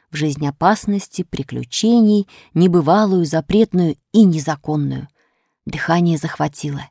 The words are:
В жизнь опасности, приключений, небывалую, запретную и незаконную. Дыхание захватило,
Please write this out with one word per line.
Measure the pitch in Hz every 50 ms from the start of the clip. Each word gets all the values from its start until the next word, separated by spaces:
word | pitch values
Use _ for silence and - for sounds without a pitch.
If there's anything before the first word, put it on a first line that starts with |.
| _ _
В | -
жизнь | 147 151 151 139 147 151
опасности, | 143 143 _ 160 185 214 - - 202 202 196 - - - -
приключений, | 185 - - - 139 - - 123 123 - - - - 226 240 240 220 208 208 202 196 - - - _ _ _
небывалую, | 160 180 185 170 175 143 151 180 214 214 196 190 180 165
запретную | 143 160 160 151 - 190 214 226 - - 180 175 160 143 - _ _
и | - 220 214
незаконную. | 185 160 156 135 160 151 143 - 151 151 151 143 135 131 131 135 - _ _ _ _ _ _ _ _ _ _ _
Дыхание | - - 143 - - 165 175 175 170 165
захватило, | 147 - 156 - - 151 147 - - - 147 143 135 131 -